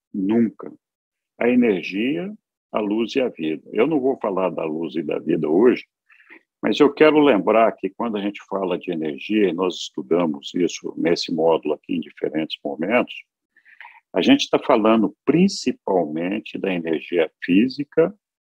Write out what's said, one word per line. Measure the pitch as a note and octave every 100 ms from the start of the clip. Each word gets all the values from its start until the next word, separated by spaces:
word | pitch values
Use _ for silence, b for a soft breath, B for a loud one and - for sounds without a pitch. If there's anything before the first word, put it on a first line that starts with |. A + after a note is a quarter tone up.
| _
nunca. | G#2+ F#2+ A2+ A2 - - - _ _ _ _ _ -
A | A#3
energia, | B3 A#3+ F#2+ - F#2+ B2 E3 F#3+ G#3+ _ _ _
a | A2
luz | G#2+ G#2+ A#2
e | C#3
a | A#2+
vida. | - D#2 D#2 -
Eu | G#2 C#3
não | D#3
vou | B2+ B2
falar | A2 F#2 F#2
da | E2
luz | E2 D#2 E2 D#2+
e |
da | D2+ D#2
vida | D2+ E2 D2+
hoje, | E2 B2 F#2+ - _ _ b b b _ _
mas | - G#2+
eu | C#3+
quero | - D#3 D3+
lembrar | C#3+ G#2 F2 A2 A2
que | - F#2+
quando | - A#2 G#2
a |
gente | G2+ - -
fala | G2 F#2 F2
de | -
energia, | E2 D#2 C2+ - G#2+ G2
e |
nós | E2 F#2
estudamos | E2 - - - E2+ E2+ C#2+ -
isso | F2+ E2+ - E2+ -
nesse | D#2+ E2 -
módulo | E2 E2 D#2 D2
aqui | D2+ -
em | F2
diferentes | D2+ - - D2+ D#2 -
momentos, | D2 C#2+ - A3 - - - _ _ B B B B B _
a | F#2
gente | - C#3 -
tá | D3
falando | - A#2+ G#2+ A2+ G#2 -
principalmente | - D#3 G3 - - - - F#2 D#2 D#2 F2 G#2+ - F#2+
da | F#2+
energia | F2+ E2 D#2 - E2+ D#2+ -
física, | - F2+ B2+ C3 C#3+ - D#3+ - _ _